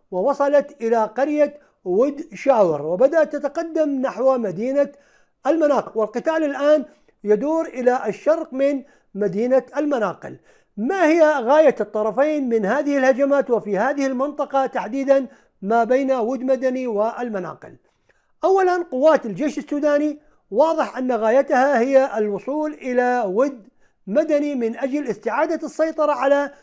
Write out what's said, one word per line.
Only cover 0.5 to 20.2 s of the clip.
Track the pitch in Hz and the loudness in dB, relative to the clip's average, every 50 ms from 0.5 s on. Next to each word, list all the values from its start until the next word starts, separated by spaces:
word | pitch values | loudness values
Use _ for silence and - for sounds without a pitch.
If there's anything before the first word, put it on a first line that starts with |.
| 294 285 285 285 - _ | 2 2 0 0 -10 _
إلى | 233 226 233 226 220 | -2 0 0 0 0
قرية | 214 214 240 277 302 294 294 294 285 294 - _ _ _ _ _ | -2 -2 -2 -2 0 2 0 0 0 -2 -12 _ _ _ _ _
ود | 190 175 202 254 294 285 285 - - - | -2 0 2 2 0 -2 -6 -14 -16 -16
شاور | - - 269 262 226 196 170 156 143 | -4 0 2 4 4 4 2 2 -2
وبدأت | 143 156 175 180 254 277 330 330 302 302 302 | -2 -4 0 2 2 2 4 2 0 0 -2
تتقدم | 285 294 277 294 330 339 339 311 320 311 294 | -6 -6 -6 -6 -6 -8 -4 -2 0 0 0
نحو | 277 262 254 247 185 208 254 262 262 254 | 0 -2 -4 -4 -4 0 0 2 2 2
مدينة | 226 196 165 180 226 254 269 285 285 277 - _ _ _ _ _ _ _ _ _ _ | -2 -4 -4 -4 -4 -2 0 0 -2 -2 -4 _ _ _ _ _ _ _ _ _ _
المناقل. | 262 320 330 311 294 277 226 - - - | -2 0 2 2 2 2 0 -2 -4 -4
والقتال | 220 214 208 - 240 233 320 320 320 311 | -4 -4 -2 -4 -4 -4 -2 -2 0 -2
الآن | 285 277 254 285 294 302 302 247 - _ _ _ _ _ _ - | -2 -2 0 2 2 2 2 2 -6 _ _ _ _ _ _ 0
يدور | 202 214 202 269 294 320 320 330 | 0 0 0 2 0 0 -2 -2
إلى | - - 254 240 247 247 254 - | -4 -6 0 2 2 2 2 -2
الشرق | 220 190 - - 285 320 330 320 - | -4 -6 -2 0 0 0 0 -2 -8
من | 254 262 277 277 294 262 - - _ _ _ _ - | -4 0 0 0 0 -2 -6 -12 _ _ _ _ -6
مدينة | 190 208 196 170 202 233 247 254 254 247 - - | -4 -4 -2 -2 -2 0 2 2 0 0 -2 -4
المناقل. | 285 302 294 285 240 214 185 160 - - - 131 - _ _ _ _ _ _ _ | -4 -2 0 0 0 -2 -4 -4 -8 -14 -16 -18 -18 _ _ _ _ _ _ _
ما | 202 214 269 392 381 349 | -6 -4 -4 0 2 2
هي | 302 320 339 311 302 302 277 | 4 6 6 4 4 4 0
غاية | 226 226 285 311 320 277 262 - | 2 4 4 6 6 4 4 2
الطرفين | 208 208 - 214 214 220 180 226 285 311 311 294 269 240 | -6 -4 -2 -2 -2 -2 0 0 0 0 0 -2 -2 0
من | 226 226 202 | 0 0 0
هذه | 185 240 285 302 285 285 277 | 0 0 0 0 0 0 2
الهجمات | 254 262 254 233 285 277 277 277 - - | 2 2 2 2 2 2 2 0 2 0
وفي | 240 208 - 202 202 180 | -2 -2 -2 -2 -2 -2
هذه | 220 269 294 285 269 | 0 -2 -2 -2 -2
المنطقة | 269 269 247 269 294 294 - 277 - - 269 262 | -2 -2 -2 -4 -4 -4 -6 -6 -2 0 -2 -2
تحديدًا | 240 - 220 185 214 226 277 269 277 269 277 262 - - _ _ _ _ _ | 0 -4 -6 -6 -4 -6 -4 2 2 2 2 2 -2 -12 _ _ _ _ _
ما | 190 196 226 233 233 | -4 0 2 2 4
بين | 220 254 269 277 262 | 2 2 2 2 0
ود | 262 254 214 226 269 233 | 0 0 0 -2 -4 -4
مدني | 247 262 262 247 262 262 254 262 254 | 0 -2 -2 0 0 -2 -2 -2 -4
والمناقل؟ | 247 214 202 214 226 233 - 247 240 214 190 175 156 143 - - - - _ _ _ _ _ _ _ _ _ _ _ _ _ - | -4 -2 -2 -2 -2 -2 -6 -8 -6 -6 -8 -8 -8 -12 -14 -18 -20 -20 _ _ _ _ _ _ _ _ _ _ _ _ _ 0
أولًا، | 339 381 392 381 359 359 359 349 - | 2 2 4 2 2 0 -2 -4 -6
قوات | 262 254 277 320 311 294 - | -2 2 4 4 4 4 0
الجيش | 226 190 170 285 294 - 294 | -4 -6 -4 -4 -4 -4 -6
السوداني | 294 - 294 294 294 294 294 294 302 302 285 294 | -8 -6 -6 -2 0 0 0 0 0 -2 -4 -8